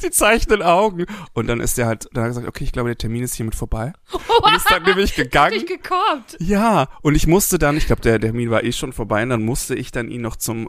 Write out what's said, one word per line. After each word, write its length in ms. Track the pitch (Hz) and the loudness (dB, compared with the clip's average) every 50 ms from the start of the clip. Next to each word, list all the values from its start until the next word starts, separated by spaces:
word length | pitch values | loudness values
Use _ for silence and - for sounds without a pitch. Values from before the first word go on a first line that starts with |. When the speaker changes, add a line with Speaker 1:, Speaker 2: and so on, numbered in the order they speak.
Speaker 1:
sie 80 | - 349 | -2 -2
zeichnen 540 | - - - 208 226 233 - - 214 202 165 | 0 2 4 4 4 4 2 2 2 2 4
Augen. 420 | 175 170 180 214 220 185 170 175 - 208 190 165 - - | 4 4 4 4 2 0 -4 -6 -6 -8 -14 -12 -8 -6
Und 120 | 120 113 | -4 -2
dann 140 | 113 117 117 | -2 -2 -2
ist 180 | 113 120 - | -2 -2 -2
der 80 | - 120 | -2 0
halt, 200 | 113 110 107 - - - | -2 -2 -4 -6 -8 -4
dann 100 | 127 113 | -4 -2
hat 40 | |
er 20 | 117 | -2
gesagt, 180 | 120 120 113 | -4 -6 -8
okay, 160 | - - - 139 | -8 -8 -6 -4
ich 80 | 127 | -4
glaube, 180 | - 131 120 120 | -2 -2 -2 -4
der 80 | 117 | -4
Termin 240 | - - 110 117 120 | -4 -6 -6 -4 -4
ist 140 | 123 120 - | -6 -6 -6
hiermit 180 | - 117 110 - | -6 -6 -6 -6
vorbei. 400 | - 120 - - 110 110 127 - _ _ - | -6 -4 -4 -4 -4 -4 -6 -8 _ _ -10
Speaker 2:
<laughs> 20 | - - - - 440 466 | -10 -8 -2 2 2 4
Speaker 1:
Und 140 | - 415 427 | 4 4 4
ist 120 | 480 - - | 4 4 2
dann 120 | 453 - 320 | 2 2 2
nämlich 280 | 381 370 370 392 - | 2 2 2 2 0
Speaker 2:
Hat 60 | - | 0
Speaker 1:
gegangen. 360 | - 139 127 - 147 147 170 - | -2 -2 2 4 4 4 4 2
Speaker 2:
dich 120 | - 330 | -2 -4
gekorbt. 680 | 349 370 - - - 370 359 392 427 320 277 220 - - - | -6 -8 -8 -6 -4 -2 0 0 0 -2 -2 -6 -14 -10 -6
Speaker 1:
Ja, 480 | 165 175 202 196 220 233 214 165 135 - - - | -2 0 2 2 2 4 4 2 2 0 -4 -2
und 120 | - 151 147 | 0 2 4
ich 100 | 147 - | 4 6
musste 300 | 160 165 202 202 - 190 - | 6 6 4 4 2 0 2
dann, 180 | 156 143 143 | 2 2 2
ich 80 | 156 - | 2 2
glaub, 140 | - 123 - | 2 2 2
der 180 | - 120 113 110 | 2 2 2 2
Termin 300 | 107 110 110 120 120 117 | 2 -2 -2 -2 -2 0
war 140 | 113 104 - | 0 0 0
eh 80 | 113 | 0
schon 200 | 120 - - 131 | -4 -4 -6 -8
vorbei, 300 | 123 - 117 104 113 104 113 | -6 -6 -4 -2 0 0 0
und 60 | 127 | 0
dann 140 | 127 113 107 | 0 0 0
musste 300 | 110 120 - - - 131 | -2 -2 -4 -4 -6 -6
ich 160 | 104 120 - | -6 -6 -6
dann 180 | - 127 120 - | -6 -8 -6 -6
ihn 120 | - 120 | -8 -8
noch 140 | 117 110 - | -8 -8 -8
zum, 320 | - - - 117 113 113 | -6 -6 -6 -6 -6 -6